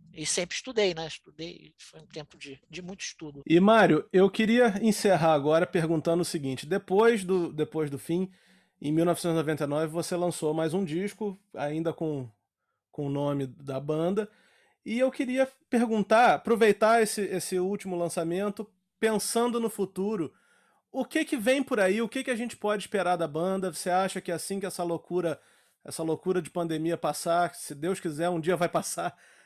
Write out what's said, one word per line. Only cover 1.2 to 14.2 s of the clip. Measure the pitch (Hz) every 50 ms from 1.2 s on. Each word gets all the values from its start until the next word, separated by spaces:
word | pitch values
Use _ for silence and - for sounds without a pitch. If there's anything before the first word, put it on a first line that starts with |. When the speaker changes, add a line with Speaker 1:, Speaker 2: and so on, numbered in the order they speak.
| - - 147 151 160 175 - - - - _ _
Speaker 1:
foi | - - - 160
um | 156
tempo | 147 - 160 147 - - -
de, | - 143 135 131 _ _
de | 160 180
muito | 180 175 202 - -
estudo. | - - - 165 151 143 143 139
Speaker 2:
E, | - 160 175
Mário, | 190 208 226 220 196 160 156 - - -
eu | - 185 190 196
queria | - - 220 208 226 247 247 233 190 196 226
encerrar | 226 202 - - 208 185 151 165 165 156
agora | 147 135 151 156 165 175
perguntando | 175 - 180 160 160 165 156 143 170 165 175 175
o |
seguinte: | - - 165 139 135 131 123 -
depois | 147 185 196 196 - 185 202 226 233 240 208 190
do, | 175 190 185 170 147 151
Depois | 151 151 - - 160 156 143
do | 139 135
Fim, | - - 165 180 190 185 - _ _ _ _ _ _ _ _ _
em | - 143 156
mil | 160 170
novecentos | 175 165 - - 175 160
e | 165
noventa | 147 147 156 143 156
e |
nove, | 143 143 151 160
você | 156 151 170 160 - 185
lançou | 170 175 175 156 - 160 151 151
mais | 160 160 160 147
um | 190 196
disco, | 147 151 175 196 208 - - 220 208 190 - _ _ -
ainda | 101 139 147 151 160 165 165 156
com, | - 165 156 151 139 127 113 - _ _ _ _ _ _ _ _ _ _ _
com | _ - 147
o | 139
nome | 139 143 143 143 143 143 139
da | 131 123 - 139 135 135 135
banda, | 139 147 156 156 165 175 202 208